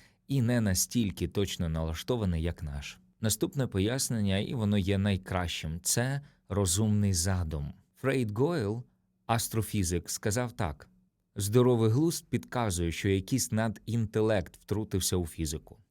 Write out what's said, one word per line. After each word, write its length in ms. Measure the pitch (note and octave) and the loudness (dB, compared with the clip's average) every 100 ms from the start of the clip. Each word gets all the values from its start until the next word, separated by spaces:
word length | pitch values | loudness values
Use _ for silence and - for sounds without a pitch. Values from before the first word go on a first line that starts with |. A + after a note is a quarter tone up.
| - _ - | -14 _ -4
і 140 | C#3 | 0
не 200 | A#2 B2 | 2 2
настільки 680 | G#2+ F#2 - B2 G#2 - F2 | 2 2 0 0 0 -2 -2
точно 420 | - G2 - F2 | 0 -2 -2 -2
налаштований, 720 | D#2+ D#2+ D#2+ - B2 G2 E2 | 0 -2 -4 -2 0 0 0
як 200 | E2 - | -2 -4
наш. 360 | D#2 C#2+ C#2+ - - _ | -6 -8 -10 -14 -20 _
Наступне 440 | A2 - E3 C#3+ A#2 | -2 0 -2 -2 -2
пояснення, 720 | G2 G2+ C3 - A#2 G2+ F#2+ | 0 0 0 -2 0 2 2
і 160 | - | 0
воно 240 | B2 G#2 G#2 | 0 2 2
є 200 | F#2 G2 | 2 2
найкращим, 840 | G2+ F#2+ - F#2 E2+ - D#2+ E2+ | 2 0 -2 -4 -2 -4 -6 -6
це 380 | - - B2+ C#3+ - _ - | -2 0 0 -4 -8 _ -6
розумний 640 | G2 F#2+ F2+ A2 G#2 G2+ | 0 2 2 2 2 2
задум. 600 | F2 F#2 F#2 D#2+ D2+ D2 - _ _ | 2 0 0 -2 -4 -6 -10 _ _
Фрейд 420 | B2+ C3+ A2+ G#2 | -2 0 0 0
Гойл, 460 | D3 F3 G#2 A2+ - _ _ _ - | 0 2 -2 -4 -8 _ _ _ -2
астрофізик, 840 | A#2 - A2+ G2+ G#2 E2+ F2 - | -2 0 -2 -2 0 0 0 -4
сказав 420 | - A2 A2 B2 | -4 -2 -2 -2
так: 380 | - F2 C#2+ - _ _ _ _ - | -2 -4 -4 -14 _ _ _ _ -6
«Здоровий 540 | G2+ A#2+ B2 A#2+ A2 | 2 4 6 6 4
глузд 360 | A#2+ E3 - - | 4 2 -2 -4
підказує, 600 | A#2+ - B2 A2+ F2 E2+ | -6 -4 -2 -2 0 -2
що 180 | D#2+ G2+ | 0 2
якийсь 420 | F#2+ G2 C3 - | 0 0 -2 0
надінтелект 1040 | A2 A2+ - - A2+ G#2+ A2 G#2+ G#2 D#2 - | 0 -2 -4 -4 -2 -2 0 2 2 -2 -8
втрутився 580 | - G#2 A2 F#2+ - F#2 | -6 -4 -2 -2 0 0
у 120 | E2 | -2
фізику». 500 | - D#2 D2+ - - _ | -4 -6 -6 -10 -20 _